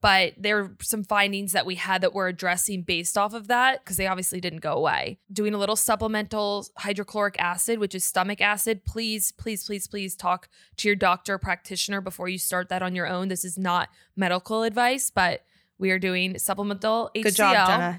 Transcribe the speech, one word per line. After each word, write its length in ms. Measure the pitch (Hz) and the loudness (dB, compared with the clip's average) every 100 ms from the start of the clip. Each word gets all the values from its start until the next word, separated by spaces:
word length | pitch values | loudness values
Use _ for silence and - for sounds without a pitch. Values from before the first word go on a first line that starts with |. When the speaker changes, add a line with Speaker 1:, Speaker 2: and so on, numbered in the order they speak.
Speaker 1:
but 320 | 214 190 180 - | 6 6 4 0
there 220 | 202 208 | 0 0
are 180 | 196 - | 0 -8
some 220 | - 220 | -4 -4
findings 480 | 196 208 202 196 202 | 0 2 2 0 0
that 120 | 185 | 0
we 120 | 165 180 | 0 -4
had 240 | 185 190 | -2 0
that 120 | 185 | 0
we're 140 | 190 185 | 0 -4
addressing 560 | 180 185 180 - 190 | -2 -2 0 0 -4
based 340 | 175 170 170 - | -2 -2 0 0
off 160 | 202 | 0
of 140 | 226 202 | -2 0
that, 380 | 240 262 262 | 2 4 2
'cause 120 | - 196 | -4 -2
they 120 | 190 | -2
obviously 320 | 185 185 - | 0 -2 -4
didn't 180 | 180 160 | -6 -4
go 140 | 156 | -2
away. 460 | 151 151 104 65 - _ | 0 2 0 -2 -8 _
Doing 220 | 196 208 | -2 -2
a 40 | 208 | 0
little 180 | 196 214 | 0 0
supplemental 880 | - 220 220 220 208 214 208 202 202 - | 0 0 0 -2 -4 -2 -2 -2 -6 -10
hydrochloric 580 | 202 202 196 214 202 196 | -6 -4 -4 -2 -2 0
acid, 400 | 175 175 - 226 | -2 -2 -2 0
which 160 | 202 | -2
is 80 | 190 | -2
stomach 380 | - - 185 208 | -2 0 0 2
acid. 440 | 202 208 226 220 | 0 2 0 -2
Please, 460 | - 220 226 214 - | -4 -4 -4 -2 -4
please, 340 | - - 208 | -4 -6 -6
please, 220 | - 208 - | -4 -6 -6
please 300 | 208 190 - | -6 -6 -4
talk 320 | 185 180 - _ _ - | -2 -2 -4 _ _ -2
to 100 | 208 | 2
your 80 | 202 | 4
doctor 380 | 190 180 - | 4 2 0
or 40 | 196 | -4
practitioner 600 | - 180 - 185 - 202 | -2 -4 -4 -6 -2 -4
before 280 | 190 185 180 | -6 -8 -6
you 100 | 185 | -4
start 300 | - 180 185 | -2 -2 -2
that 120 | 185 | -2
on 140 | 185 180 | -2 -2
your 100 | 160 | -2
own. 220 | 180 190 | -2 -2
This 160 | 185 | -4
is 120 | 185 180 | -6 -4
not 320 | 190 175 - _ _ - | 0 0 0 _ _ -2
medical 480 | 185 180 - 220 | 0 0 0 0
advice, 460 | 226 220 240 262 - | 0 2 2 2 -2
but 300 | - 180 - _ _ _ _ | 2 2 0 _ _ _ _
we 120 | 190 | 0
are 60 | 185 | 2
doing 360 | 190 180 185 190 | 2 0 0 -2
supplemental 680 | - 190 202 196 220 226 226 | -4 -2 -2 -2 0 0 0
H 80 | 220 | 0
C 60 | 220 | 0
L. 20 | |
Speaker 2:
Good 60 | 202 | 4
job, 320 | 202 185 185 | 6 6 6
Jenna. 220 | 190 175 | 4 2